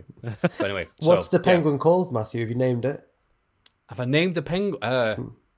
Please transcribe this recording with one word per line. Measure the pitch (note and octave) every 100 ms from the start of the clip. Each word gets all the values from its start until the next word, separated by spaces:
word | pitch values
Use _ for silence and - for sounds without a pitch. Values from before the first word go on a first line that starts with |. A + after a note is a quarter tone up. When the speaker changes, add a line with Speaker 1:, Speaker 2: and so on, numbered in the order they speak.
| - - A#2
Speaker 1:
okay." | G#2 F3+ -
But |
anyway, | G2 G2 E2
Speaker 2:
<laughs> | -
What's | D#3 F#3 F3
Speaker 1:
so, | E3+
Speaker 2:
the |
Speaker 1:
yeah. | F3+
Speaker 2:
penguin | F3+ D#3 C#3+
called, | D#3+ F3+ F#3
Matthew? | A#2+ G#2+ A#2
Have | A2+
you | A#2+
named | B2+ A#2+
it? | B2 C#3+ _ _ _ _ _ _ _ _ -
Speaker 1:
Have | -
I |
named | B2 D3 F3+
the | E3+
pengu-, | C#3+ F3 G3+ E3+
uh, | A2 B2+ A2+ G#2+
Speaker 2:
Hmm. | B2 - _